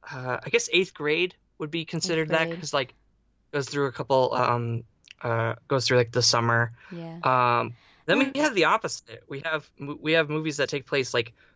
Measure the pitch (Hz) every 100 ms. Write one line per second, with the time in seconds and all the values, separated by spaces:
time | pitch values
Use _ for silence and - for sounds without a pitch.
0 | - 135 127 123 - - - 170 185 -
1 | 147 160 180 - _ - 156 165 160 165
2 | 185 165 156 160 165 165 156 143 131 -
3 | _ _ _ _ _ 147 127 143 139 -
4 | 127 135 127 117 123 123 117 117 - _
5 | - - 123 117 113 117 - 139 117 123
6 | 117 123 120 120 117 117 117 117 - 170
7 | 165 165 143 127 123 120 117 120 _ _
8 | - 202 269 277 302 214 156 214 160 -
9 | - 110 - 139 160 156 - - 143 147
10 | 151 165 151 151 156 147 135 143 - 143
11 | 123 123 113 - _